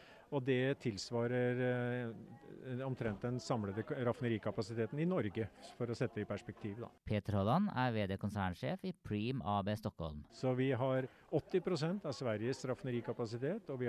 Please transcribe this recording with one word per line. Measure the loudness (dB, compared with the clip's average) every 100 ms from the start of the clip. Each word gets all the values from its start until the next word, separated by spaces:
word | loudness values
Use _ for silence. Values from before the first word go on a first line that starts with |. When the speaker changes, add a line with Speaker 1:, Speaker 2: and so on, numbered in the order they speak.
| -20 -20 -4
Speaker 1:
Og | 0 4
det | 4 4 2
tilsvarer, | -2 -2 -2 0 2 4 2 4
eh, | 2 2 0 -2 -4 -8 -12 -16 -16 -14 -8 -4 -4
omtrent | 0 0 0
den | -2 -2
samlede | 0 0 0 -2
k-, | -2 0 0
raffinerikapasiteten | 2 2 0 0 -2 -2 -2 -2 0
i |
Norge, | 0 2 0 0 -4 -6 -14 -6
for | -4
å |
sette | 0 -2
det | 0
i | -2
perspektiv, | -4 -6 -8 -6 -6
da. | -10 -10
Speaker 2:
Peter | -2 0 2 4
Holland | 6 4 2 2
er | 2
V | 2 0
D | 0
konsernsjef | 0 0 0 0 -4 -4 -6
i | -8
Preem | -2 0 0 0
A | 0 2
B | 2 0
Stockholm. | -2 -4 -6 -6 -12
Speaker 1:
Så | -4 0 2
vi | 2
har | 2 2 2 -2 -8 -2
åtti | -2 0 0
prosent | 0 0 0 -2 -4
av |
Sveriges | -2 -2 0 0 -2
raffinerikapasitet, | -4 -4 -2 -2 -2 -2 -4 -2 -2 -4 -6
og |
vi | -2